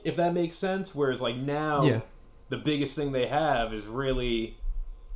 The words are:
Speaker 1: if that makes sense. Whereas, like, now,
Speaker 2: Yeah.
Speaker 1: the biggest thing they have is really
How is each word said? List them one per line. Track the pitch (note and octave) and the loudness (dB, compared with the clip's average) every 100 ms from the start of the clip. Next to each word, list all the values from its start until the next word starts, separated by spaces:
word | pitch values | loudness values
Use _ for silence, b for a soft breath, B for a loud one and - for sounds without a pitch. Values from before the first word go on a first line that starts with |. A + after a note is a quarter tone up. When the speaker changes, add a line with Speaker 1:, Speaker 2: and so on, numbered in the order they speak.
Speaker 1:
if | E3 D3+ | -2 2
that | F3 | 2
makes | F3 E3+ - | 2 0 -2
sense. | F#3+ F#3+ F#3+ | -2 -2 -4
Whereas, | C#3 C#3+ A#2+ | 0 2 2
like, | B2 B2 | -2 -2
now, | C#3 D3 D3+ D3 | -2 -2 0 4
Speaker 2:
Yeah. | - A#2 - - - - - | 4 4 0 -12 -20 -20 -8
Speaker 1:
the | B2+ | -4
biggest | B2+ D3 C#3 | 0 0 0
thing | - C#3+ | -2 -2
they | C3+ B2 | 0 0
have | C#3 D#3 C3 A2+ | 2 2 2 0
is | A2 G#2 | -4 -6
really | A#2+ C3+ B2+ B2 A2+ A2+ - - - - - - | -2 0 0 2 0 -2 -4 -4 -2 -4 -10 -8